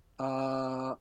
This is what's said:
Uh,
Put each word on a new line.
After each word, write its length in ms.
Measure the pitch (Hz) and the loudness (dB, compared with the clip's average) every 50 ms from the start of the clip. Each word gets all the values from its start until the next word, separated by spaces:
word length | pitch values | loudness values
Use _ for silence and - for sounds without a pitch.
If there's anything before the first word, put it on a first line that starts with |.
| - - - - | -20 -14 -6 -2
Uh, 760 | 131 135 131 131 135 135 135 135 131 131 131 131 131 131 127 - | -2 0 0 2 2 2 2 2 0 0 0 -2 -2 -2 -4 -6